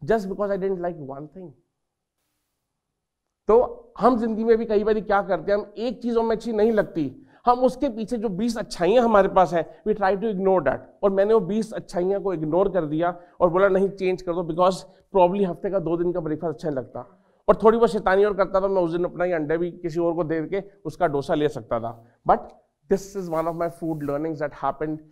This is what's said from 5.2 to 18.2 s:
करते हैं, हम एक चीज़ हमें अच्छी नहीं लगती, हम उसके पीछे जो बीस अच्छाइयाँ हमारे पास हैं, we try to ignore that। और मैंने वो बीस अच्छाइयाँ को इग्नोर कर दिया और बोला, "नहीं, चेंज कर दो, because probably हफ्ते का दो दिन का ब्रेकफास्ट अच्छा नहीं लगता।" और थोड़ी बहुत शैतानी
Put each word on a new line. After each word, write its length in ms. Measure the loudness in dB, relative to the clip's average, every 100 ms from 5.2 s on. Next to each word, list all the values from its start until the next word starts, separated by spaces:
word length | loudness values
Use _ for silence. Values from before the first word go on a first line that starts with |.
करते 300 | 0 -2 0
हैं, 60 | -2
हम 140 | -4 -8
एक 240 | -6 -6
चीज़ 160 | -2 0
हमें 180 | 0 -2
अच्छी 160 | -2
नहीं 200 | 2 2
लगती, 540 | 2 0 -2 -6 -8 -20 _ 0
हम 120 | 4
उसके 300 | 2 2 -4
पीछे 280 | -4 -6 -4
जो 120 | -4
बीस 300 | -2 -4 -4
अच्छाइयाँ 460 | -8 -2 2 4
हमारे 240 | 6 6 6
पास 260 | 4 4
हैं, 280 | 2 -4 -4 -4
we 80 | 0
try 160 | 0 0
to 140 | -2
ignore 260 | 0 2 2
that। 180 | 2 -2 -6 _
और 80 | 0
मैंने 240 | 2 4
वो 60 | 4
बीस 320 | 2 -2 -4
अच्छाइयाँ 500 | -8 -8 -2 -2 -2
को 120 | -2
इग्नोर 340 | -4 0 2 2
कर 180 | 0 -2
दिया 340 | -2 -2 -4 -12 0
और 100 | 2
बोला, 180 | 4 4
"नहीं, 200 | 4 2
चेंज 340 | 0 -2 -2
कर 100 | -4
दो, 100 | -4
because 300 | -4 2 2 2 -6 _ _ 2
probably 340 | 4 2 -2
हफ्ते 200 | -2 -4
का 80 | -2
दो 180 | -2 -2
दिन 160 | -2
का 80 | -2
ब्रेकफास्ट 340 | -4 -4 -4
अच्छा 140 | -6 -4
नहीं 80 | -4
लगता।" 460 | -6 -12 -16 _ _ _ 0
और 100 | 4
थोड़ी 160 | 4 6
बहुत 120 | 4
शैतानी 340 | 2 2 4